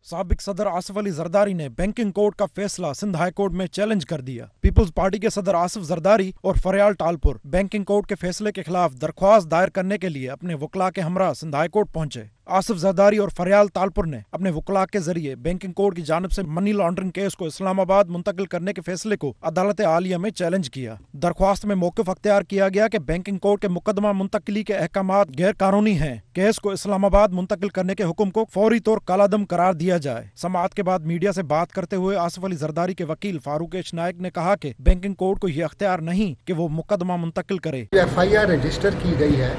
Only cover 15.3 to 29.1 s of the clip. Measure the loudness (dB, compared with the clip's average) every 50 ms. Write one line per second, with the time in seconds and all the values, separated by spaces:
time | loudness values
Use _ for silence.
15.3 | -8 -4 -4 -4 -4 -4 -6 -8 -2 0 0 0 0 -2 -4 -2 -2 -2 0 0
16.3 | -2 -2 -2 -4 -2 -2 0 0 2 2 2 0 0 -2 -4 -4 -4 -2 -4 -4
17.3 | -4 -4 -8 -8 -6 -4 -2 -2 0 0 2 4 4 4 4 4 0 -4 -4 -4
18.3 | -4 -4 -6 -6 -4 -6 -4 -4 -6 -6 -6 -8 -8 -6 -4 -4 -4 -2 -4 -8
19.3 | -8 _ -8 -4 -2 0 0 0 0 2 2 2 2 2 2 0 -2 -2 -4 -6
20.3 | -4 -2 -2 0 0 0 -2 -4 -8 -10 -10 -10 -10 -14 -18 _ -8 -2 -2 -2
21.3 | 2 2 2 2 2 0 0 -2 0 0 0 0 0 -2 -2 -2 -4 _ 2 4
22.3 | 4 4 2 _ 0 2 2 2 4 2 2 2 0 -2 -2 -2 -4 -4 -2 -6
23.3 | -6 0 2 2 2 2 0 -2 -2 -2 -2 -2 0 0 0 0 0 0 -2 -2
24.3 | -4 -4 -4 -2 -4 -4 -2 -2 -2 -2 -2 -2 -2 -2 0 2 4 2 2 2
25.3 | 0 0 0 0 2 2 2 2 4 4 4 4 2 2 0 -2 -4 -8 -14 _
26.3 | _ 2 2 2 2 2 -2 -4 -4 -4 -4 -2 0 2 2 4 6 6 6 6
27.3 | 2 -2 -2 -2 -4 -4 -4 -4 _ -2 -2 -2 -2 -2 -2 -2 0 0 -2 0
28.3 | 0 -2 -4 -2 0 2 4 4 4 2 2 2 0 0 0 -2